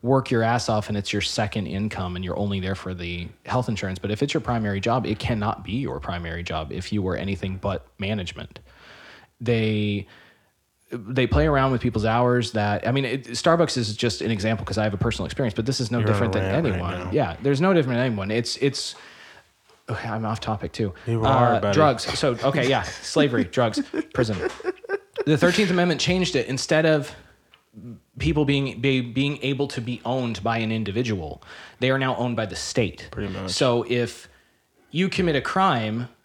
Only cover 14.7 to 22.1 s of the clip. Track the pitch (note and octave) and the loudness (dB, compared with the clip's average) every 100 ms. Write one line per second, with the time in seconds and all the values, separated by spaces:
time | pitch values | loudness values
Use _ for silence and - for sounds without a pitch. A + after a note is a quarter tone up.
14.7 | G2+ G#2+ G2 A#2 - F#2 - B2+ A2 A2+ | 0 0 2 0 0 -4 -2 -2 0 -2
15.7 | C3 A#2 A#2+ G#2+ G#2 A2 F#2 F#2+ B2+ D#3 | -2 0 0 2 2 2 0 0 0 0
16.7 | F2+ F2 F2+ F2+ A2+ G#2+ E2 C3+ C#3 F#3 | 0 -4 -6 -2 -2 -2 -2 0 2 4
17.7 | F3+ C3 A#2+ B2+ G#2 F#2+ A2 A#2 - C#3 | 4 2 0 0 -2 -2 -2 -2 -2 -2
18.7 | C3+ - - - - - - _ _ _ | -2 -8 -12 -20 -20 -20 -20 _ _ _
19.7 | _ - A2+ A#2+ A2 A2 G#2+ - G#2+ D#2+ | _ -8 -6 -4 -4 -4 -4 -4 -4 -6
20.7 | - G#2 - - A#2 A#2 C3 A#2+ A#2 B2 | -4 -4 -4 -2 0 4 4 6 4 4
21.7 | D3+ D3+ A#2 - | 6 4 4 -2